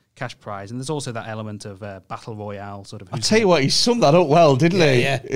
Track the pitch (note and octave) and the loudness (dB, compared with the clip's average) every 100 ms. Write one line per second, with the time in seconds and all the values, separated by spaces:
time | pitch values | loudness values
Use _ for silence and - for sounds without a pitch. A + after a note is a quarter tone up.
0 | _ - B2+ - - G2 G2+ B2 C3+ D3+ | _ -14 -12 -12 -12 -12 -12 -10 -8 -8
1 | C3 A2+ G#2 A2 G#2+ G#2 G#2+ F#2 G#2 F#2+ | -8 -10 -10 -10 -10 -12 -14 -14 -14 -14
2 | - A2+ - G#2+ G#2 G2+ G2+ G2+ F#2+ G#2 | -14 -14 -14 -12 -12 -12 -12 -14 -16 -18
3 | G2 - - G#3+ G3+ E3 C#3 - A#3 A#3+ | -12 -6 0 2 4 2 2 0 0 2
4 | C#3+ E3+ D#3 D#3+ D#3+ C3 E3 F#3 D#3 B2+ | 4 4 6 6 6 6 2 4 4 4
5 | C3+ C3+ - | 2 -2 -2